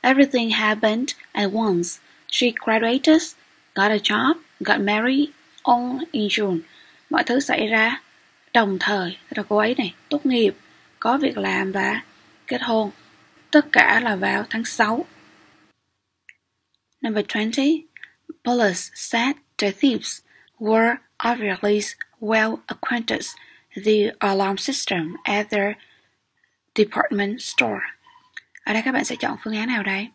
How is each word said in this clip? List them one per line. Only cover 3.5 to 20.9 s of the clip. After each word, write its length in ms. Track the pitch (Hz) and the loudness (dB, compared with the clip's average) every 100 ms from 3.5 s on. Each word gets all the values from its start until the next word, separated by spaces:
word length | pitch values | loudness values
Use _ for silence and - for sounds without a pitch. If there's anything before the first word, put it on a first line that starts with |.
| _ _ - | _ _ 0
got 160 | 202 | 2
a 60 | 214 | 2
job, 360 | - 208 254 339 - _ | 0 0 0 0 -4 _
got 200 | 190 226 | 0 0
married 500 | 202 208 240 269 294 - _ - | 2 0 2 2 0 -4 _ -6
all 340 | - 240 247 262 339 | 2 2 2 -6 -4
in 160 | - 208 | -2 0
June. 320 | 214 208 165 - - - _ _ | 0 0 -2 -4 -20 -20 _ _
Mọi 140 | - | -2
thứ 160 | - 247 | 0 0
xảy 280 | 277 - 220 | 0 -2 0
ra 340 | 220 220 262 _ _ _ _ _ | 2 0 -2 _ _ _ _ _
đồng 240 | 240 208 190 | 2 2 0
thời, 380 | 202 202 175 175 - | -2 -2 -4 -8 -10
tức 80 | - | -8
là 60 | 202 | 0
cô 80 | 208 | 2
ấy 180 | 214 254 | 2 0
này, 160 | - - _ | -4 -8 _
tốt 160 | 294 269 | -2 0
nghiệp, 300 | 247 214 - - _ _ _ | 2 2 0 -18 _ _ _
có 180 | 220 269 | -2 0
việc 200 | 302 233 | 0 -2
làm 340 | 196 190 190 | -2 -2 -2
và 300 | 196 196 220 - _ _ _ - | -2 -2 -2 -8 _ _ _ -8
kết 140 | 247 | -6
hôn. 300 | - 226 214 - - _ _ _ _ | 0 0 -2 -8 -20 _ _ _ _
Tất 140 | - - | 2 4
cả 280 | - - 208 | 4 6 4
là 160 | 240 196 | 2 -2
vào 300 | 196 202 - | 0 -2 -4
tháng 160 | 220 226 | -6 -4
sáu. 400 | - 214 233 349 - - _ _ _ _ _ _ _ _ _ - _ _ _ _ _ _ _ | 0 0 0 -4 -12 -20 _ _ _ _ _ _ _ _ _ -20 _ _ _ _ _ _ _
Number 240 | 233 214 208 | -4 -2 -2
twenty. 560 | 214 214 233 277 311 - - - _ _ - | -2 -2 0 2 2 -2 -20 -20 _ _ -8
Police 460 | - 247 214 175 - - | -2 2 2 0 -6 -8
said 400 | - 240 247 294 _ - | -4 0 0 -2 _ -2
the 140 | 202 | -2
thieves 500 | 196 277 220 - - _ _ _ _ | 2 2 2 -4 -8 _ _ _ _
were 360 | 214 220 226 | 2 4 2